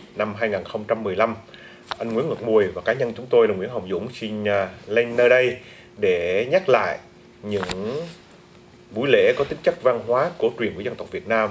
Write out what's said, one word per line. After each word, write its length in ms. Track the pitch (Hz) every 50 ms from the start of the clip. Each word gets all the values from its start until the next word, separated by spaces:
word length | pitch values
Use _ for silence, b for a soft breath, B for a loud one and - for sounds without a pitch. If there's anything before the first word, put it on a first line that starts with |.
| - - -
năm 200 | - 107 107 101 104
hai 100 | 117 107
nghìn 140 | 101 92 85
không 200 | - - 107 107
trăm 160 | 107 113 110 110
mười 120 | 98 90
lăm, 200 | 98 110 117 113 107 B B B B B B B B B B -
anh 160 | - 110 117 110
Nguyễn 160 | 117 151 160
Ngọc 140 | 120 - 110
Mùi 240 | 113 110 107 98
và 140 | 90 - 90
cá 120 | - - -
nhân 200 | 135 127 117 110
chúng 80 | 120 123 -
tôi 180 | 131 117 113
là 80 | 107 98
Nguyễn 140 | 92 95 -
Hồng 180 | 120 107 90 92
Dũng 180 | 95 104 107 127 -
xin, 340 | - 113 107 107 107 104
à, 220 | 104 101 98 95 92 - - -
lên 280 | 101 107 117 120 120 117
nơi 140 | 120 120 120
đây 280 | 123 127 127 120 107 B B B B B B B -
để 500 | - 101 95 90 85 85 87 92 101 120 131
nhắc 180 | 160 190 190 135
lại 280 | 123 110 98 87 82 - - - - - - - - - -
những 580 | 104 104 98 92 90 92 92 104 113 135 156 170 165 170 - - - - - - - - - - - - - - - 98
buổi 140 | 110 135 139
lễ 220 | 120 - 95 113 127
có 60 | 143 139
tính 160 | - 151 - -
chất 200 | 175 170 - -
văn 160 | 127 120 113 104
hóa 240 | 117 120 127 151 175 175
cổ 140 | - - 110 - -
truyền 140 | 113 98 80
của 60 | 90
dân 140 | 104 117 110
tộc 160 | - - -
Việt 160 | 92 85 -
Nam, 220 | 101 113 110 110 101